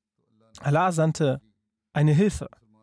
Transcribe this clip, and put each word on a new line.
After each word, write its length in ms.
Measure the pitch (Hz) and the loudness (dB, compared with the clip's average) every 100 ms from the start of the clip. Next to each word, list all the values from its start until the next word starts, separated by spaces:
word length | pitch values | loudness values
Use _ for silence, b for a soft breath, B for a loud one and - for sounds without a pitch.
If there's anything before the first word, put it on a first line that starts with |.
| _ _ _ _ _ - | _ _ _ _ _ -10
Allah 320 | 135 147 185 | -2 0 0
sandte 500 | 165 160 151 147 131 _ _ _ _ _ | 0 -2 0 -2 -2 _ _ _ _ _
eine 220 | - 151 | 0 2
Hilfe. 360 | 147 202 - - _ _ _ | 4 2 -2 -14 _ _ _